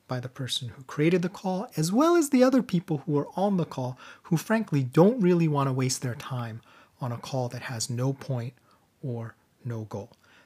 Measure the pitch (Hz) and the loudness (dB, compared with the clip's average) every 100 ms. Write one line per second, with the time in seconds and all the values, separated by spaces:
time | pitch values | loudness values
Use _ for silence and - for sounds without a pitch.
0 | - 127 123 - 127 - 117 117 - - | -8 -8 -8 -8 -6 -6 -8 -12 -8 0
1 | 160 185 175 - 185 185 247 - 160 220 | 4 4 0 -4 -4 -4 -4 -4 0 4
2 | 330 349 285 247 254 262 - 170 - 151 | 4 4 4 4 6 4 2 -2 0 -4
3 | - 147 143 - 208 185 156 - 127 127 | 0 -2 -2 -2 0 0 -2 -6 -8 -8
4 | - - - 160 - 220 208 143 123 156 | -16 -20 -2 -2 2 -2 0 0 4 6
5 | 190 254 180 175 165 143 135 131 127 - | 6 6 4 4 2 2 0 0 -2 -2
6 | 127 113 - 123 117 110 - - _ _ | -6 -8 -8 -8 -8 -10 -16 -20 _ _
7 | 127 117 - 131 120 120 - 117 - 120 | -8 -8 -6 -4 -4 -6 -8 -6 -4 -2
8 | 131 135 - 123 120 - _ _ _ _ | -2 -2 -6 -6 -6 -12 _ _ _ _
9 | 139 117 113 - _ _ 120 113 107 104 | -8 -8 -10 -14 _ _ -10 -8 -8 -10
10 | 98 _ _ _ | -12 _ _ _